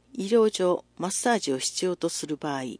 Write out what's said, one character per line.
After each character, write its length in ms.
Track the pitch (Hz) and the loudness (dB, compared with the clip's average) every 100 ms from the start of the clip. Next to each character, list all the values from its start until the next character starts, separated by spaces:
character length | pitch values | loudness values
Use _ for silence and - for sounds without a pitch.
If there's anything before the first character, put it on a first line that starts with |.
| _ | _
医 120 | - 196 | -8 2
療 240 | 233 220 | 4 4
上 340 | - 180 175 - - | 4 2 0 -4 -6
マ 100 | 180 | -4
ッ 20 | |
サ 220 | - 247 | 0 2
ー 60 | 226 | 2
ジ 120 | - | 2
を 60 | 131 | -2
必 260 | - - | -2 -2
要 120 | 185 175 | -2 0
と 120 | 165 | -2
す 160 | - 151 | -4 -6
る 100 | 151 | -4
場 220 | 156 139 | -4 -4
合、 40 | 127 | -6